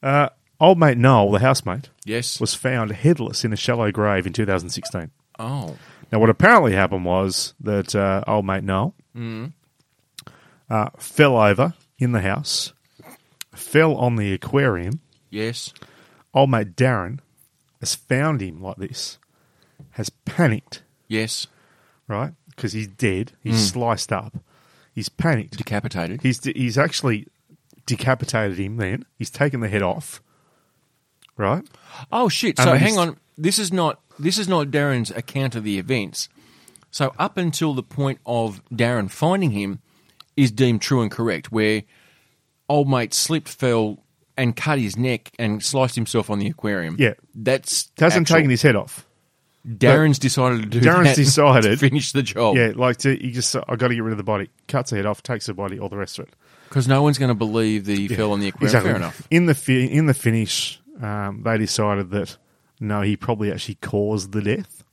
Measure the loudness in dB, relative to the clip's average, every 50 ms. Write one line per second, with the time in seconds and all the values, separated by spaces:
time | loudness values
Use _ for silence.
0 | -2 0 2 2 2 0 _ _ _ _ _ _ 6 6 6 8 6 4 6 6
1 | 6 6 8 8 6 6 4 4 4 4 2 2 0 -4 -6 -6 -8 -12 _ _
2 | -10 -6 -6 -6 -4 -6 -6 -4 -4 -4 -4 -4 -4 -2 -2 -2 -2 -4 -4 0
3 | 2 2 2 2 0 -6 -6 -4 -4 -4 -4 -2 -2 -2 0 0 0 0 0 0
4 | 0 2 2 0 0 -2 -2 -2 -2 0 0 -2 -2 -4 -10 -10 -12 -10 -10 -10
5 | -10 -10 _ _ _ _ _ _ -10 -8 -6 -6 -8 -8 -12 -16 -20 -20 -20 -20
6 | -12 _ 2 4 4 4 4 6 6 8 8 8 6 6 4 4 2 2 0 -2
7 | -2 0 0 2 2 0 -2 -4 -6 -8 -10 _ -6 -2 -2 -2 -2 -2 -2 0
8 | 0 0 0 -2 -2 -2 -2 -2 0 -2 -4 -4 -2 -2 -2 0 0 -2 -4 _
9 | _ _ _ -12 -12 -10 -10 -10 -12 -14 -14 _ _ _ _ _ _ _ _ _
10 | _ _ _ -20 -20 -20 -20 -20 _ _ _ _ _ _ -2 -2 -2 -2 -6 -14
11 | -18 -14 2 4 4 6 6 6 6 4 4 4 2 -2 -2 _ _ _ _ _
12 | -4 -2 0 0 0 -2 -4 -4 -4 -6 -6 -6 -6 -8 -12 _ _ _ _ _
13 | -20 -20 -20 _ _ _ _ _ -20 _ _ -20 -18 0 2 4 4 4 2 2
14 | 0 0 0 0 0 -2 -2 -4 -6 -2 0 2 2 2 0 0 -4 -6 -8 -8
15 | _ _ _ _ _ _ -8 -6 -6 -6 -6 -8 -12 -14 -16 -18 -20 -20 _ _
16 | -20 _ _ _ _ _ _ 2 4 4 4 0 -2 -4 -2 0 0 2 2 0
17 | -4 -6 -10 -12 _ _ _ _ _ _ _ _ _ _ _ _ -8 -8 -8 -8
18 | -6 _ -2 0 0 0 -2 -2 -4 -6 -10 -12 -12 -14 -12 -10 -12 -12 -10 -10
19 | -12 -12 -14 _ _ _ _ _ _ _ _ _ _ _ _ _ -20 _ _ -10
20 | -10 -10 _ _ _ -10 -2 2 2 2 2 0 -6 _ -20 -20 _ _ _ _
21 | _ _ -4 -4 -4 -4 -6 -8 -10 -12 _ _ _ _ _ _ _ _ _ _
22 | _ _ -6 -6 -6 -6 -10 _ _ _ -18 -10 -8 -8 -6 -6 -10 -10 -8 _
23 | -2 -2 0 -2 -4 -6 _ _ _ -2 0 0 0 0 -2 -2 -2 -2 -2 -2
24 | -2 -4 -6 -6 -6 -8 _ -16 _ _ _ _ _ _ _ _ _ _ _ -10
25 | -10 -10 _ _ 0 0 0 0 -2 -6 -10 -12 -8 -6 -6 -6 -6 -6 -6 -6
26 | -6 -6 -6 -2 0 -2 -2 0 -4 -8 -4 -4 -4 -2 0 0 0 0 -2 -4
27 | -2 -2 -2 -2 -4 -10 _ _ _ _ _ _ _ _ _ _ _ -6 -6 -2
28 | 0 0 0 0 -2 -4 -2 -2 -2 -2 -4 -4 -6 -6 -6 -6 -4 -4 -6 -8
29 | -10 _ _ _ -12 -12 -4 -2 -2 -2 0 -2 -4 -2 -2 0 0 0 -2 -4
30 | -8 -14 -16 -20 _ _ _ _ _ _ _ _ _ _ _ _ _ _ _ _
31 | _ _ _ _ _ _ _ -4 0 0 0 -2 -4 -10 _ -20 _ -20 -20 -20
32 | -16 -6 -2 0 0 2 0 0 -2 -2 2 4 4 6 6 6 4 4 2 2
33 | 0 0 -2 _ _ _ _ -4 -2 -2 0 0 -2 -2 -2 0 0 0 -2 -4
34 | _ _ _ -4 -2 -2 -2 -2 -2 0 0 0 0 0 0 0 0 0 0 0
35 | -2 -4 -6 -10 -12 -8 -6 -4 -4 -4 -4 -6 -4 -4 -4 -4 -2 -2 -2 -4
36 | -4 -6 -8 -10 -10 -10 _ _ _ _ _ _ _ _ _ _ _ _ -6 -4
37 | -4 -4 -2 -4 -6 -4 -2 -4 -4 -2 -2 -2 -2 -2 -2 -4 -6 _ -6 -4
38 | -4 -4 -4 -6 _ -4 -4 -2 -2 -4 -6 -10 -16 _ -4 -2 0 0 0 0
39 | -2 -4 -4 -2 0 0 2 2 0 0 0 -2 -4 -6 -8 -10 _ _ _ _
40 | _ _ _ _ -20 _ _ 2 2 2 2 2 2 2 2 0 0 0 0 0
41 | 0 -2 -4 -4 -2 -2 -2 -4 -6 -6 -2 0 2 2 2 0 -4 _ _ _
42 | _ _ _ _ _ _ _ _ _ _ _ _ _ _ 2 2 2 2 2 0
43 | 0 -2 -2 -4 -2 -2 -2 -4 -4 -8 -10 _ -2 0 2 2 0 0 -4 -8
44 | _ _ _ _ _ _ _ -2 -2 -2 -2 -2 -2 -2 0 0 0 -2 -2 -2
45 | -2 -2 -2 -4 _ -12 _ _ -4 -4 -4 -2 -4 -4 0 0 0 0 0 -4
46 | -4 -2 -2 -2 -2 -2 -4 -4 -2 -4 -6 -4 -4 -4 -2 -2 -4 -6 -2 2
47 | 2 2 2 _ _ _ _ -6 -2 -2 -2 -2 -2 -4 -6 -6 -6 -6 _ 2
48 | 4 4 4 4 2 4 4 4 6 4 2 4 4 4 4 4 0 -4 -12 -20
49 | -20 _ _ _ _ _ _ _ _ _ _ _ _ -14 -4 4 6 6 8 8
50 | 6 4 4 4 2 -2 0 2 0 2 0 0 -4 -2 0 4 4 6 6 6
51 | 6 6 6 6 4 4 6 6 6 8 8 8 6 6 4 4 2 2 2 2
52 | -2 -2 -2 -2 -2 -2 -2 0 2 2 4 4 2 2 2 0 0 0 0 0
53 | 0 0 0 0 -2 -6 -6 -4 -4 -2 -4 -4 -4 -6 -4 -2 -2 -2 -2 -2
54 | -4 -4 -4 -6 -4 -4 -2 -4 -4 -8 _ _ _ _ -6 -6 -4 -4 -4 -4
55 | -2 -2 -4 -6 _ -8 -8 -8 -6 -10 -8 -8 -8 -8 -8 -8 -10 -10 -8 -8
56 | -10 -10 -10 -14 -16 -16 _ _ _ _ _ _ _ -4 -2 -2 2 2 2 4
57 | 4 2 2 2 2 0 0 0 -2 -2 0 0 0 0 0 -2 -2 -2 -2 -2
58 | -2 -4 -2 -2 -2 -2 0 -2 -2 -4 -4 -2 0 4 4 4 4 4 0 -2
59 | -2 -6 -8 -12 -8 0 2 2 4 4 2 0 2 0 2 2 2 2 2 2
60 | 4 4 2 2 2 0 0 0 0 -2 -4 -6 -6 -8 -10 -14 _ _ -16 -12
61 | -10 -8 -6 -6 -6 -8 -8 -6 -4 -2 0 0 0 -2 -2 -2 0 0 0 -2
62 | -4 -4 -4 -4 -4 -6 -10 _ _ _ _ _ _ _ _ _ -6 -4 -2 -2
63 | 0 0 -2 -2 -2 -4 -4 -2 -2 -4 -4 -6 -8 -10 -12 _ -10 -4 -2 -2
64 | 0 0 -2 -4 -4 -4 -6 -4 -2 -2 -4 -4 -6 -12 -16 -20 _ _